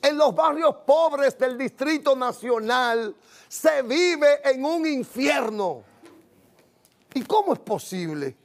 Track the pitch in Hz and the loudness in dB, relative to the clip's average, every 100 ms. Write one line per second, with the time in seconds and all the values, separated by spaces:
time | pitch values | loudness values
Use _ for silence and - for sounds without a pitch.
0 | 277 294 294 220 320 302 320 - - 294 | 0 2 2 4 0 2 0 0 2 4
1 | 330 285 277 - 262 247 262 - 269 311 | 4 2 0 0 -2 -2 -6 -4 -2 -2
2 | 285 269 254 - 240 233 220 247 247 233 | 0 0 0 -4 -4 -2 0 0 0 -2
3 | 226 - _ - _ - 320 294 240 277 | -4 -10 _ -20 _ 0 0 0 0 2
4 | 359 330 294 285 277 262 277 339 311 277 | 2 4 4 4 2 0 0 0 -2 -2
5 | 214 - 277 294 226 214 190 135 104 _ | -6 -2 0 0 -2 -4 -6 -6 -14 _
6 | - - _ _ _ _ _ _ _ _ | -20 -20 _ _ _ _ _ _ _ _
7 | _ 277 - 427 403 262 - 202 - 185 | _ -8 -2 0 0 -2 -4 -8 -6 -8
8 | 170 151 139 127 | -6 -6 -8 -10